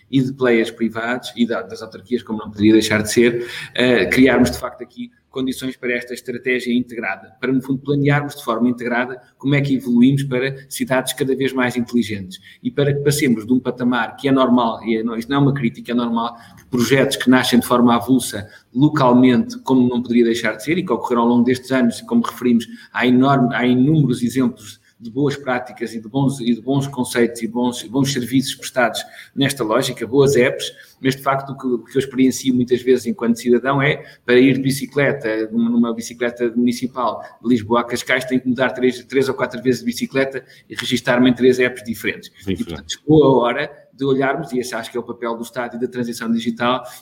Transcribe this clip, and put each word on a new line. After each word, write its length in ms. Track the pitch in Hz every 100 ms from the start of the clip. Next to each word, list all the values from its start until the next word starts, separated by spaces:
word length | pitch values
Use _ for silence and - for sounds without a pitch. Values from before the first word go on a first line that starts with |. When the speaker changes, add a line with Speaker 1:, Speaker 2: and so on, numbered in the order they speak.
| _
Speaker 1:
e 120 | 135
de 120 | 127
players 380 | - 127 117 110
privados 600 | - 113 110 117 123 - 120
e 100 | 117
da, 160 | 107
das 220 | 92 113
autarquias, 400 | - - - 120
como 160 | - 107
não 100 | 107
poderia 240 | - 107
deixar 300 | 110 104 107
de 80 | 107
ser, 340 | - 120 117 - - - -
eh, 300 | 127 117 90
criarmos 420 | 127 131 120 123
de 80 | -
facto 240 | 123 -
aqui 300 | 120 120 120 _ _ 135
condições 400 | 131 123 131 127
para 160 | 123
esta 220 | 120 120 120
estratégia 580 | - 120 131 127 120
integrada, 580 | 120 120 110 98 98 - -
para, 140 | 123
no 80 | 135
fundo, 180 | - 139
planearmos 560 | 139 143 143 147 143 -
de 80 |
forma 240 | 123 113 123
integrada 540 | 120 117 120 123 131 _ _
como 160 | 135
é 80 | 143
que 140 | 139 127
evoluímos 480 | 123 120 127 139
para 420 | 139 127 135 135 -
cidades 460 | - 123 131 -
cada 220 | - 135 127
vez 180 | 131
mais 240 | 131 123 120
inteligentes 640 | 117 120 104 101 92 - - -
e 80 | -
para 200 | - 143
que 120 | 143
passemos 420 | 147 143 143 107 107
de 80 |
um 60 | 127
patamar 560 | 123 117 123 123 110 -
que 120 | 139
é 40 |
normal, 520 | 131 127 123 117 104
e 140 | 104 110
é, 60 |
não, 120 | 117 113
isto 140 | 113
não 80 | 143
é 20 |
uma 140 | 143
crítica, 380 | 139 117 120 117
é 40 | 120
normal, 400 | 120 117 120 - - -
que 80 | -
projetos 520 | 123 117 135 131 -
que 120 | -
nascem 300 | 127 123 120
de 80 | -
forma 260 | 123 120
avulsa 560 | 117 - 131 - 104 98 - _
localmente, 880 | 123 147 151 127 123 127 120 110 -
como 280 | - 131 123
não 140 | 120
poderia 220 | 120 120
deixar 320 | 117 113 113 110
de 80 |
ser, 120 | - 180
e 40 |
que 80 | -
ocorreram 300 | 113 - 120
ao 60 | 117
longo 160 | 120
destes 280 | 120 123 -
anos, 280 | 131 120 110
e 60 | -
como 180 | 117
referimos, 440 | 113 - 123 117 - - -
há 140 | 104 123
enorme, 480 | 123 135 139 123
há 100 | 113
inúmeros 600 | 123 123 135 160 127 113
exemplos 560 | 117 131 123 - - - _ _
de 120 | 117
boas 240 | 123 143 135
práticas 580 | - 127 - - 113
e 80 | 113
de 60 | 110
bons, 320 | 139 139 120
e 160 | 117 113
de 60 |
bons 260 | 120 139 139
conceitos 540 | 131 123 123 117 -
e 40 | 113
bons, 360 | 117 123 120
bons 280 | - 127 139
serviços 440 | 131 117 131 127 -
prestados 480 | - 131 113 - - - - -
nesta 280 | 139 -
lógica, 440 | 110 117 131 120 110
boas 280 | 139 139 120
apps, 360 | 123 - - - - _
mas 160 | 131 131
de 60 |
facto 300 | 139 135 -
o 60 | 135
que, 100 | 131
o 160 | 120
que 120 | - 135
eu 40 |
experiencio 540 | 135 127 131 120 135 123
muitas 260 | 120 120
vezes 240 | 123 123 120
enquanto 340 | 110 117 113
cidadão 400 | 123 120 131 139
é, 240 | 135 - - - -
para 140 | 123
ir 160 | 135 135
de 60 |
bicicleta, 840 | 135 117 123 143 135 113 110 110 110
numa, 180 | 117 117
numa 240 | 120 117
bicicleta 580 | 113 113 120 123 117 120 117
municipal 640 | 123 120 123 127 120 98 - -
de 60 | 113
Lisboa 340 | 123 101 120
a 20 |
Cascais, 420 | 117 123 - 131 127
tenho 160 | 127
que 60 | 127
mudar 240 | 123 123
três, 320 | 113 127 123 -
três 240 | 131 131
ou 60 | 123
quatro 260 | 123 120
vezes 200 | 123 120
de 40 | 117
bicicleta 580 | 120 120 135 135 131 - - -
e 60 |
registar-me 560 | 113 - 123 135 120 127
em 40 |
três 260 | 120 127 123
apps 240 | 123 -
diferentes. 480 | 117 110 107 82 -
Speaker 2:
Diferente. 300 | _ 98 87
Speaker 1:
E, 40 | 82
portanto, 260 | 78 78
chegou 300 | - - 156
a 140 | 135 127
hora 340 | 120 127 151 - _
de 120 | - 139
olharmos, 460 | 131 135 147 156
e 80 | 127
esse 160 | 113 113
acho 160 | 113
que 60 | 120
é 20 |
o 40 |
papel 320 | 117 113 117 113
do 60 |
Estado 340 | 117 127 120 117
e 40 |
da 80 | 120
transição 440 | 123 120 117 113
digital, 520 | 117 117 113 120 127 - -